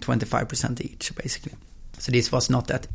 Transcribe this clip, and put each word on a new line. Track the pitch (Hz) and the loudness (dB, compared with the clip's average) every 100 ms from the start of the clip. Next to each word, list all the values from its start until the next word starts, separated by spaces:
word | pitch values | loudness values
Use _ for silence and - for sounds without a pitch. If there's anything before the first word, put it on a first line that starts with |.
twenty-five | - 117 107 123 - | 2 2 2 0 0
percent | - 120 123 | 0 0 -2
each, | - - - - | -6 -6 -8 -6
basically. | - - - - - - - - | -6 -6 -8 -14 -18 -16 -14 -8
So | - | 2
this | 123 110 | 4 4
was | 127 - | 4 4
not | 127 - | 2 2
that | 131 - | -2 -2